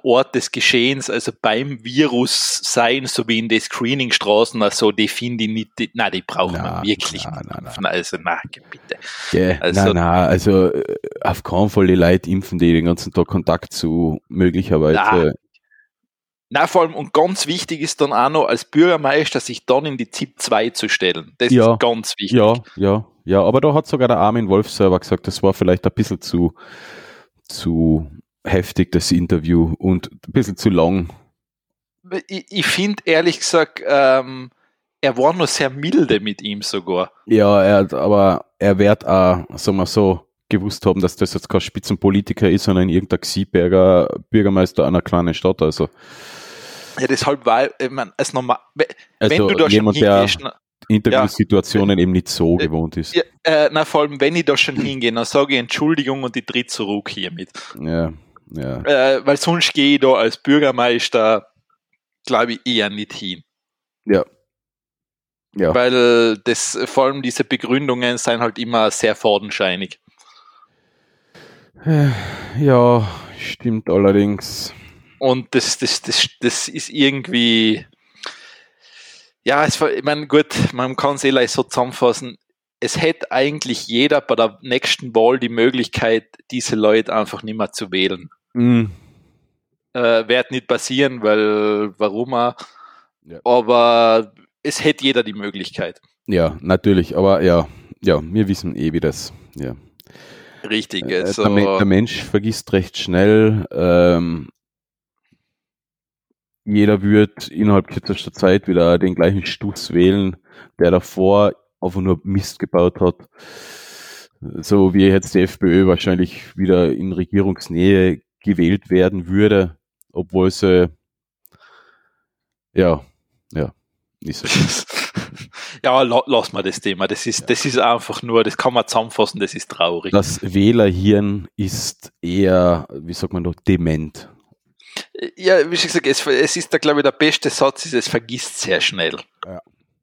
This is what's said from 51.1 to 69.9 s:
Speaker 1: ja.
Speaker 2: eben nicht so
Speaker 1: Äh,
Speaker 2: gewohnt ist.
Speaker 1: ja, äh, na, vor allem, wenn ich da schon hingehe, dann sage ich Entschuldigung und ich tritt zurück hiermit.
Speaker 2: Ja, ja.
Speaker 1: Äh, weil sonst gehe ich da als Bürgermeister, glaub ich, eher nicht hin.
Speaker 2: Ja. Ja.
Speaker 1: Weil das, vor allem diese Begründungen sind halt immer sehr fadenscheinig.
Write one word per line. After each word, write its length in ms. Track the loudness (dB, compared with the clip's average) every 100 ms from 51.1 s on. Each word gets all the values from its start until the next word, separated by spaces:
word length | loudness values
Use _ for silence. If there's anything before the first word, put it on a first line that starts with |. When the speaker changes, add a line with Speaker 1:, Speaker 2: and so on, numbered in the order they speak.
| 2 0 0 2 2 2 0 2 2
Speaker 1:
ja. 40 |
Speaker 2:
eben 80 | 2
nicht 160 | 0 -2
so 260 | -2 0 2
Speaker 1:
Äh, 60 | 0
Speaker 2:
gewohnt 300 | -4 -4 -6
ist. 180 | -4
Speaker 1:
ja, 80 | -4 -4 _
äh, 240 | -2 2 2
na, 140 | 0
vor 160 | 0 0
allem, 200 | 0 0
wenn 140 | 0
ich 120 | 2 0
da 100 | 0
schon 180 | -2 -6
hingehe, 360 | -6 -2 -2
dann 120 | -2 0
sage 260 | 0 0
ich 80 | -2
Entschuldigung 640 | -4 -2 -2 -2 -2 -6
und 100 | -6 -8
ich 100 | -6
tritt 240 | -6 -6
zurück 380 | -8 -6 -6 -8
hiermit. 400 | -10 -10 -12 -16 -16 -18 -12
Speaker 2:
Ja, 340 | -6 -4 -4 -8 _ _ _
ja. 300 | -10 -8 -6 -2 0 2 0
Speaker 1:
Äh, 80 | 0
weil 100 | 0
sonst 380 | 0 0 -2
gehe 200 | 0 2 4
ich 40 |
da 140 | 4
als 240 | 2 0 -2
Bürgermeister, 1080 | 0 2 2 0 0 0 0 0 2 0 -4 _ _ _ _ _ _ _ -2
glaub 220 | 0 0
ich, 120 | -4
eher 240 | -4 -2 -2
nicht 220 | -6 -12
hin. 300 | -12 -12 -14 _ _ _ _ _ _ 0
Speaker 2:
Ja. 180 | 0 0 _ _ _ _ _ _ _ _ _ _ _ _
Ja. 200 | -2 0
Speaker 1:
Weil 640 | 2 2 4 4 4 2 0
das, 400 | -4 -4 -4 -6 -4
vor 180 | 0
allem 180 | 0 -2
diese 220 | -6 -4
Begründungen 760 | -4 -4 -2 -2 0 -2 -2 -2
sind 220 | -2 -2
halt 180 | -2 -4
immer 320 | -4 0 0
sehr 240 | 0 -2
fadenscheinig. 880 | 0 0 0 -2 -4 -2 -2 -8